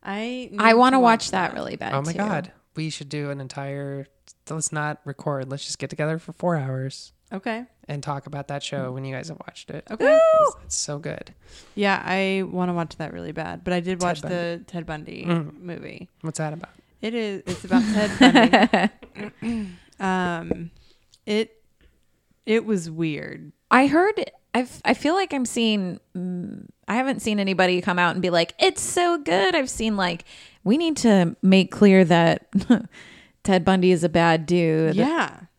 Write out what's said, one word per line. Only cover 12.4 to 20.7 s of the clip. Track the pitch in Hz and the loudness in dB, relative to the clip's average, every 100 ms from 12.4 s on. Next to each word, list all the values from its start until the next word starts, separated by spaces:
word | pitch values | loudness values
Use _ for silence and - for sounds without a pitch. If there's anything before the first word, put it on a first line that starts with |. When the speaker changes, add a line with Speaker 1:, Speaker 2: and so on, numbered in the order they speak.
| 190 | -4
Speaker 1:
wanna | 180 180 | -4 -2
watch | 175 165 - | -2 -6 -8
that | 151 | -12
really | - 170 | -10 -12
bad, | 156 165 170 | -10 -10 -8
but | 175 | -4
I | 175 | -2
did | 175 185 | -2 -2
Speaker 3:
Ted | 180 | -2
Speaker 1:
watch | 160 | -2
Speaker 3:
Bundy. | 151 180 | -6 -6
Speaker 1:
the | 170 170 - | -6 -8 -10
Ted | 175 165 | -12 -10
Bundy | 156 147 165 175 | -12 -12 -12 -4
Speaker 3:
Mm. | 170 151 151 | -2 -4 -12
Speaker 1:
movie. | 180 165 - - 180 _ | -14 -14 -14 -18 -20 _
Speaker 3:
What's | 160 151 | -12 -8
that | 156 | -8
about? | 156 180 _ _ _ | -8 -16 _ _ _
Speaker 1:
It | 214 | -8
is. | 233 214 196 - | -6 -6 -8 -10
It's | 175 | -10
about | 190 254 | 0 2
Ted | 214 208 208 - 262 - 226 226 220 190 190 _ - - 208 _ | 2 0 0 6 8 8 6 6 4 2 0 _ -20 -14 -14 _
Bundy. | 226 233 202 | -6 -6 -8
Speaker 2:
<laughs> | 180 _ _ | -12 _ _
Speaker 1:
Um, | 190 185 180 170 170 - 170 | -4 -2 -2 -4 -6 -8 -8